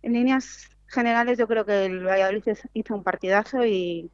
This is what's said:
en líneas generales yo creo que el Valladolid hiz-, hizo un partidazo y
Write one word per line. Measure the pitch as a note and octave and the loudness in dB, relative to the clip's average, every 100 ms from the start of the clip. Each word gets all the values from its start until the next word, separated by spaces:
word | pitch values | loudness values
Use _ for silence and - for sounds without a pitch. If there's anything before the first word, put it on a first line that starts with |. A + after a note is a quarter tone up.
en | A#3 | 0
líneas | A#3 B3 C4 - - - _ _ | 0 2 2 -2 -20 -20 _ _
generales | C4 A#3 A#3 A#3+ A#3+ | -2 0 2 2 0
yo | A3 | 2
creo | A3 | 0
que | G#3 G3+ F#3+ | 2 2 0
el | F#3 F#3 | -2 0
Valladolid | F#3+ F#3+ G#3 A3+ | 2 2 0 -2
hiz-, | G#3 - | -4 -6
hizo | A3+ - | -8 -6
un | G#3 | -4
partidazo | F#3 F3+ F#3 G3+ G#3+ C4 | -4 -2 2 2 2 0
y | A#3 F#3+ F3 E3+ E3 | 2 0 -2 -6 -10